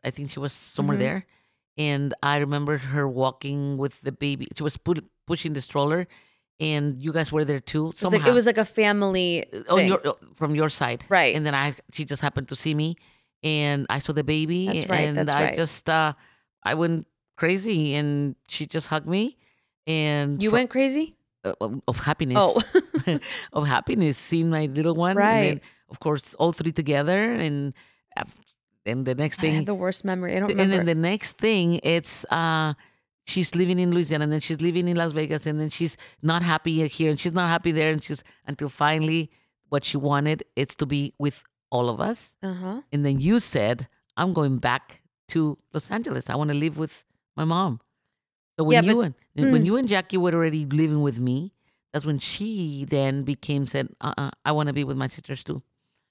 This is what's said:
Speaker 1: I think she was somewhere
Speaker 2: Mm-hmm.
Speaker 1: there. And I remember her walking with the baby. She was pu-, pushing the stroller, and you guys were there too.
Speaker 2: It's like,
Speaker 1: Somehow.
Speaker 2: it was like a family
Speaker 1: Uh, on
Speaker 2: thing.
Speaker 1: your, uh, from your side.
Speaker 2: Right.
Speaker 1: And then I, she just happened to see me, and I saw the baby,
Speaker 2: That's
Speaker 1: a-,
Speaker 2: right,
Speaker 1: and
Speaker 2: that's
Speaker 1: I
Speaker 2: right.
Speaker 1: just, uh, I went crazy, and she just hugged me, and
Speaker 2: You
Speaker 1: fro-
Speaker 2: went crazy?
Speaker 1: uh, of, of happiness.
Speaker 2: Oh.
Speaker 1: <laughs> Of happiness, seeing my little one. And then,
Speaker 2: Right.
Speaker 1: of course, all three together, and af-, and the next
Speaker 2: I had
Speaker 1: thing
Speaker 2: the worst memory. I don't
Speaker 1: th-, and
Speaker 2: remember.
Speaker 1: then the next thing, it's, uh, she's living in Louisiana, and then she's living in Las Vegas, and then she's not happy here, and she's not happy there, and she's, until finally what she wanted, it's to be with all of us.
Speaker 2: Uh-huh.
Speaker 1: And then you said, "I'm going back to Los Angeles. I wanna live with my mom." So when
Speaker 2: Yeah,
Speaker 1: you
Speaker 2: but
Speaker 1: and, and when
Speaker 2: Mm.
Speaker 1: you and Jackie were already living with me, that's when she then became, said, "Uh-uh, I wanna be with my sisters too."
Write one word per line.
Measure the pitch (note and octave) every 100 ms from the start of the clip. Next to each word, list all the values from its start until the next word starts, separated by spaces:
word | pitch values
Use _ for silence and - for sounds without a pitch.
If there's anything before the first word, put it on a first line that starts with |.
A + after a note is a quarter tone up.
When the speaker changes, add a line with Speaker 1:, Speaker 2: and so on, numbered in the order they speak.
Speaker 1:
I | C3
think | C3 C#3+
she | -
was | C#3
somewhere | - - - - C#3+
Speaker 2:
Mm-hmm. |
Speaker 1:
there. | C3 F#3 - _ _ _ _ -
And | D3+ C#3+ C#3+ -
I | C#3+ D3
remember | C#3+ D3 D3 D3+
her | C3 D3 C#3
walking | B2+ C3 - C#3+ C#3+ C#3 C#3
with | C#3 -
the | C3+
baby. | - D3 C#3 C3+
She | -
was | D3+ -
pu-, | - E3 - _ -
pushing | E3 E3
the | C#3+
stroller, | - D3 C#3+ E3+ F3+ - _ _ _ -
and | D#3 D3 D3 B2+
you | D3+
guys | D#3+ D3+
were | D3+
there | D3+ C#3
too. | - D#3 D#3+
Speaker 2:
It's | -
like, | F3+
Speaker 1:
Somehow. | F3+ B3
Speaker 2:
it |
was | B3 A#3
like | G#3+
a | G#3+
family | - G#3 G#3 G3 F#3 F3+ E3+ -
Speaker 1:
Uh, | G#2+ -
on | F#3
Speaker 2:
thing. | F#3
Speaker 1:
your, | G3 C#3+
uh, | - -
from | - D3+
your | D3+ D#3
side. | - B2 B2 -
Speaker 2:
Right. | F#3 C#3
Speaker 1:
And | D3+ D3+
then |
I, | C#3 D3 C3 -
she | -
just | D3+ C#3
happened | D3 - C3
to |
see | C3+ D#3+
me, | D3+ D#3 E3+ _ _ _ _
and | D#3 D3+ D3 C#3+ -
I | C3+
saw | -
the | D3+
baby, | C#3+ D#3 D#3 F3 F#3+
Speaker 2:
That's | F3
Speaker 1:
a-, | E3+
Speaker 2:
right, | F3+ D3+
Speaker 1:
and | D3
Speaker 2:
that's | D3
Speaker 1:
I | C#3+ D3+
Speaker 2:
right. | D#3+
Speaker 1:
just, | E3 - -
uh, | D#3+ D#3 - _ _ _ _
I | -
went | D#3 E3+ E3 - _ _ -
crazy, | E3 F#3+ G#3+ F3 D3+
and | C#3+ D3 C#3+ C#3+ - -
she | - D3+
just | E3 -
hugged | D#3 D3+
me, | F#3+ A#3+ - _ _ _ _ -
and | D#3+ D3+ D3 C#3+ C#3+
Speaker 2:
You | G#3+
Speaker 1:
fro- | A#3
Speaker 2:
went | B3
crazy? | B3+ C4+ C#4 D#4+ - _ _
Speaker 1:
uh, | F#2+ -
of, | A2 C3 -
of | - C#3
happiness. | D#3 C#3 D#3+
Speaker 2:
Oh. | F#3+ - - F4+ - D#4+ -
Speaker 1:
<laughs> | D#3 - - -
Of | - D3
happiness, | B2+ - A3 D#3+ C3+
seeing | - E3+ E3
my | D#3+ D3+
little | C#3 D#3+
one. | E3 F3 F#3+
And |
then, | G#3 A3+ G3
Speaker 2:
Right. | D3 - _ -
Speaker 1:
of | -
course, | D#3 D3 -
all | - E3
three | E3 E3
together, | D#3+ D3 C#3+ D3 F#3+ A3+
and | A#3 D#3+ C#3+ C#3 - - _ _ -
af-, | - - _ _ _ _ G#2
and | B2
the | C3
next | B2+ D3+ -
Speaker 2:
I | D#3
had |
Speaker 1:
thing | D#3 F#3+
Speaker 2:
the |
worst | G3 F#3 - G3
memory. | F#3 F3+ F#3
I |
don't | G3+
Speaker 1:
th-, | G3
and | G3
Speaker 2:
remember. | F#3+ E3+
Speaker 1:
then | D#3+
the | E3+
next | G#3 - -
thing, | A3 G#3 E3+ E3+
it's, | - E3+ - - -
uh, | D#3+ E3 D#3+ D#3 C#3+ _ _ _ _ -
she's | F#3 F3
living | E3+ F3+ F3+
in | F3+
Louisiana, | F3 D3+ D#3
and | D3+
then | D#3
she's | - D#3
living | E3 E3+ F3
in | E3+
Las | E3+
Vegas, | D3+ D#3 D3+
and | D#3+ D3+
then | D#3
she's | - E3 - - -
not | D3+ E3
happy | E3+ D#3 E3+ D#3+ D3+
here, | - D#3+
and | D3
she's | F3
not | E3+ F3
happy | E3+ E3+
there, | D#3+ D#3
and | D#3
she's, | - D3 - _ -
until | C#3+ D3
finally | - D3 D#3 D#3 E3 D#3 _ _ _ -
what | C#3+
she | - C#3+
wanted, | C#3+ C#3+ D3+ D#3 - -
it's | C#3 -
to | C#3+
be | C#3+ C#3+ -
with | C#3+ - - _ -
all | B2 A#2+
of | A2+
us. | G#3 A#3 - _
Speaker 2:
Uh-huh. | F#3+ F3+ F#3 A3+ -
Speaker 1:
And | C#3+
then | C#3+ C3+
you | D#3 A#3
said, | - C3 G#2 A#2+ B2+ _ _ -
"I'm | F3+
going | E3 C#3+ C3
back | C3 C3 - - _ _ -
to | E3 D3+ C#3+ _
Los | D#3 -
Angeles. | A3+ A#3 C3 -
I | C3+
wanna | D3+
live | C#3+ D#3+ D3
with | D#3 - _ _ _ -
my |
mom." | D#3+ E3+ F#3 A#2 _ _ _ _ _ _ _ -
So |
when | D#3 -
Speaker 2:
Yeah, | F3
Speaker 1:
you | A#3
Speaker 2:
but | F#3
Speaker 1:
and, | B2+ _ -
and | C4+
when | D#3
Speaker 2:
Mm. | E3
Speaker 1:
you | A#3+
and | B3
Jackie | G3 F3+ F#3
were | F3
already | E3+ E3 D#3
living | C#3+ D3 D#3+ D3+
with | C#3+ A#2
me, | B2+ B2+ F#3 _ _ _ _
that's | D3
when | D3 C#3+
she | - - G#3+ G#3 E3 C#3 C#3
then | C#3+ C3+ C#3
became, | C3+ C#3 - C#3+ C3+
said, | C#3 C3+ -
"Uh-uh, | C#3 - C#3 -
I | -
wanna | D3+ D3
be | C#3+
with | C#3 C3+
my | C3
sisters | - - C3+
too." | - C#3 - _ _ _ _